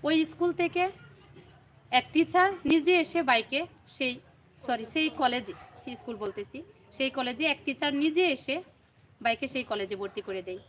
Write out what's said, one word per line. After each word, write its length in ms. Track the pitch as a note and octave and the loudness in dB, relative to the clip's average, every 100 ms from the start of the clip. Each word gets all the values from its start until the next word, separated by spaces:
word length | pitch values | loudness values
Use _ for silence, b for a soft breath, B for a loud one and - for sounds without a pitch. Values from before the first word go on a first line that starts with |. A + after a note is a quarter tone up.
| C#4+ | 2
ওই 100 | D#4 D#4+ | 2 0
স্কুল 200 | - F4 E4+ | 0 -2 0
থেকে 220 | F4 F4 F#4 F#4+ - - - - - - _ _ _ | -2 0 -2 -2 -20 -20 -20 -20 -20 -20 _ _ _
এক 140 | B3 B3 | 0 2
টিচার 340 | D4+ D#4+ F4+ F#4 F#4 D4 | 0 4 6 4 2 2
নিজে 220 | D#4+ D4+ F4+ | 4 6 4
এসে 160 | D#4+ E4+ C4+ | 4 0 4
বাইকে 300 | A#3+ A3 C4+ E4+ - - - | 2 2 -4 -6 -12 -20 -6
সেই, 180 | C4 B3 - _ _ _ | -6 -6 -14 _ _ _
সরি, 220 | - A#3+ A3+ | -6 -4 -2
সেই 160 | D#4 D#4 D#4 | -2 -2 2
কলেজে, 340 | C4+ B3 G3+ E3+ - - - A#3+ | 0 0 -6 -14 -18 -18 -14 -14
স্কুল 180 | - A3 | -12 -8
বলতেছি, 340 | G#3 G3 G3+ C4 E4+ - _ - | -8 -8 -12 -12 -16 -20 _ -4
সেই 140 | C4+ C4 | -2 -2
কলেজে 260 | B3 A#3+ D#4 | -4 -2 -2
এক 60 | C#4 - | -2 -4
টিচার 240 | C4+ D4 C#4+ | -2 -2 0
নিজে 220 | D#4 D#4 F4+ C4+ | 0 2 2 0
এসে 200 | - C#4+ - _ _ _ _ _ | -4 -6 -6 _ _ _ _ _
বাইকে 220 | A#3 A#3 C4+ | -2 -2 -4
সেই 120 | C4+ B3 | -6 -6
কলেজে 260 | G#3 G3 G3 | -6 -6 -6
ভর্তি 220 | G3 G#3+ G3+ | -8 -8 -8
করে 120 | F#3+ F3+ | -8 -8
দেয়। 140 | F#3 | -12